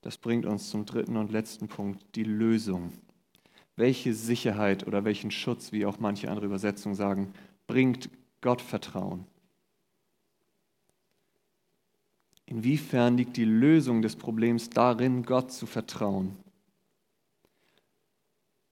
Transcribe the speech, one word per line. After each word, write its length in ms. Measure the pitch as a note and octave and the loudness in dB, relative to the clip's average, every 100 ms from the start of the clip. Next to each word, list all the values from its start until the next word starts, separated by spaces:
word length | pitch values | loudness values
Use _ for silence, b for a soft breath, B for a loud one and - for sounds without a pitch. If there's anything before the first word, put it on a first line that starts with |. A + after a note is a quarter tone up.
Das 160 | - - | -12 -10
bringt 280 | A#2 A#2 G2+ | -2 -2 0
uns 220 | G#2 - | -4 -4
zum 160 | G#2+ | -8
dritten 320 | G#2+ A#2+ A2 A#2 | -6 -4 -2 -2
und 140 | G#2 | -2
letzten 380 | A2 A2 - G#2+ | -4 -6 -10 -12
Punkt, 360 | - G2+ F#2+ _ - | -6 -6 -8 _ -6
die 80 | |
Lösung. 680 | A2 G#2+ A2+ A2+ G#2+ F2+ F2 - _ _ _ _ b b b - | -4 0 2 2 0 -6 -6 -14 _ _ _ _ b b b 2
Welche 380 | A#2+ B2+ B2+ | 2 2 -2
Sicherheit 720 | G#2+ A2+ A#2+ A#2+ G#2 G#2 G2 G2 | -2 0 0 0 0 2 0 0
oder 180 | G2+ | -2
welchen 260 | G#2+ G2+ G#2+ | 0 -2 -4
Schutz, 400 | - - A#2 - | -6 -4 -6 -4
wie 160 | G#2+ G2+ | -4 -2
auch 140 | G2 | -2
manche 280 | G#2+ G2+ - | -4 -4 -6
andere 180 | G#2 G2+ | -6 -4
Übersetzungen 500 | G2+ G#2 G2+ G#2 G2 | -2 -2 -4 -6 -2
sagen, 360 | G2+ G2 G2 B B B - | 0 0 -2 B B B -2
bringt 420 | A#2 C3 A#2+ - - _ _ | 2 2 2 -6 -18 _ _
Gottvertrauen? 840 | B2 B2 - G#2 - F#2+ F#2+ F#2 F#2+ _ _ _ _ _ _ _ _ _ _ _ _ _ _ _ _ _ _ _ _ _ _ _ _ _ _ _ _ _ _ _ - | -2 -2 -2 -8 -6 -6 -6 -8 -12 _ _ _ _ _ _ _ _ _ _ _ _ _ _ _ _ _ _ _ _ _ _ _ _ _ _ _ _ _ _ _ -10
Inwiefern 680 | A#2 A2+ D3+ - C3 A#2+ B2 | -2 2 0 2 4 4 4
liegt 200 | B2 B2 | 2 2
die 80 | |
Lösung 580 | A2+ A2 C3+ D#3+ B2+ A#2 | 4 6 8 6 6 2
des 140 | A2 - | 2 -2
Problems 540 | - A2+ A2+ A#2 A#2 | -6 2 2 2 0
darin, 520 | - B2 A2+ B2+ B2+ | 4 4 4 2 0
Gott 300 | A#2+ B2+ B2+ | 2 0 0
zu 140 | - A2+ | -8 -8
vertrauen? 720 | - G#2+ - G#2 G2 F#2+ G2 - _ _ _ _ _ _ _ _ _ _ _ _ _ _ _ _ _ _ _ _ _ _ | -8 -8 -4 -2 0 -4 -8 -20 _ _ _ _ _ _ _ _ _ _ _ _ _ _ _ _ _ _ _ _ _ _